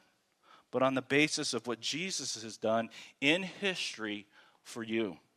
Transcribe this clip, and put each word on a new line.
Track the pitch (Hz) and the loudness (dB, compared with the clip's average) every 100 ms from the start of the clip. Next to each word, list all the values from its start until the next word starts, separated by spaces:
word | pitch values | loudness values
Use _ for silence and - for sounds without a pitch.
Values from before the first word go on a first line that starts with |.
| _ _ _ _ _ - _ | _ _ _ _ _ -20 _
but | 123 | 2
on | 131 | 2
the | 131 | 2
basis | 123 143 151 - 143 117 | 4 4 6 2 -2 -4
of | 123 | -4
what | 113 | -4
Jesus | - 147 185 - 131 110 | -4 -4 -4 -4 -6 -8
has | 110 - | -10 -2
done | 110 113 113 - - _ | 2 2 0 -10 -20 _
in | 139 175 | 2 4
history | 185 - 196 175 - - 110 104 95 - - _ | 0 -4 -4 -2 -6 -6 -6 -6 -10 -20 -20 _
for | - 120 | -14 -10
you. | 113 113 104 76 _ | -2 0 0 -4 _